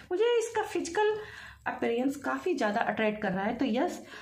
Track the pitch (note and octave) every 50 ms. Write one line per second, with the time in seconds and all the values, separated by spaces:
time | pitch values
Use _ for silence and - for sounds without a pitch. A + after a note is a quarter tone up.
0 | - - F4+ F4+ A4 A#4+ A#4+ A#4 A4 - - G#4+ G#4+ - - F4+ C4+ - - G#4
1 | G#4 G#4+ G#4+ G#4+ - - - - - - - - - B3 A#3+ - A#3+ A#3 A#3 A#3+
2 | C4 C#4 C#4 - - C4 C4 C4+ - F#4 E4+ - A3+ G#3 G3+ A#3 - - G#3 -
3 | A3 G#3+ G#3 - - F#3+ F3+ F#3+ G3 A3 A#3+ - C#4 A3+ G#3+ B3+ E4 F4 - -
4 | - - - -